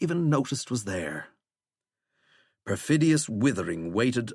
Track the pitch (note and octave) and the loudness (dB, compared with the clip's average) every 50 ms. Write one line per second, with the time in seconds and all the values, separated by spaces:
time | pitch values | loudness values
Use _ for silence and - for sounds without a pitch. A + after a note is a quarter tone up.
0 | - E3 E3+ F3 E3+ D#3 D3+ E3 F3+ - - - - - B2 B2 G#2 G2 F#2+ F2+ | -2 -2 0 0 2 2 2 2 2 0 -2 -6 -6 -4 -4 -4 -4 -4 -6 -4
1 | E2 D2+ D2+ D2+ D2 - _ _ _ _ _ _ _ _ _ _ _ _ _ _ | -4 -6 -8 -8 -10 -14 _ _ _ _ _ _ _ _ _ _ _ _ _ _
2 | _ _ _ _ _ _ _ _ _ _ _ _ _ - G2+ F#2 - - D3 D#3+ | _ _ _ _ _ _ _ _ _ _ _ _ _ -6 -4 -4 0 2 2 4
3 | D3+ D#3+ D#3 D3+ D3+ - A2+ G#2 A2 C#3 B2 F2+ F2+ E2 E2+ E2 E2 E2+ E2+ G2+ | 6 6 4 4 2 -2 -2 0 2 2 2 0 -2 -4 -4 -4 -4 -4 0 0
4 | A#2 C3 B2 B2 A#2 A2 - | 2 2 2 0 -2 -4 -6